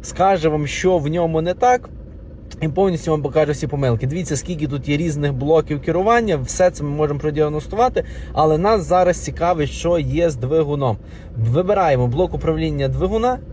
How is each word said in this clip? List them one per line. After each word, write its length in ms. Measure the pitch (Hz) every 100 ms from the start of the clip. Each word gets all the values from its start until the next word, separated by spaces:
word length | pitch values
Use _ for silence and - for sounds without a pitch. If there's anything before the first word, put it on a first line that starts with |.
скаже 480 | - - 190 190 156
вам, 180 | 151 147
що 300 | - 180 180
в 100 | 143
ньому 340 | 170 165 160
не 120 | 165
так, 360 | 180 247 247 - - - - - - - -
і 60 | 156
повністю 440 | 147 196 165 -
вам 100 | 156
покаже 300 | 143 139 147
всі 160 | 143 147
помилки. 400 | 143 135 113 131
Дивіться, 300 | 160 170 143
скільки 300 | - 170 151
тут 220 | 139 147
є 80 | 147
різних 360 | 170 147 143
блоків 480 | 131 139 160 151 147
керування, 560 | 147 165 196 233 220 156
все 340 | 123 - 180
це 120 | -
ми 60 | 147
можемо 300 | 147 151 143
продіагностувати, 840 | 151 151 151 151 - 202 247 240 - - -
але 240 | - 156 156
нас 260 | 196 220
зараз 340 | 147 180 180 170
цікавить, 520 | - 131 170 175 139
що 300 | - 165 170
є 300 | 135 143 170
з 60 | 131
двигуном. 640 | 127 160 147 147 131 104 - - - 120
Вибираємо 720 | 113 131 185 208 175 131 123
блок 260 | 131 175
управління 540 | 160 160 160 160 147 135
двигуна 520 | 131 185 220 240 247 -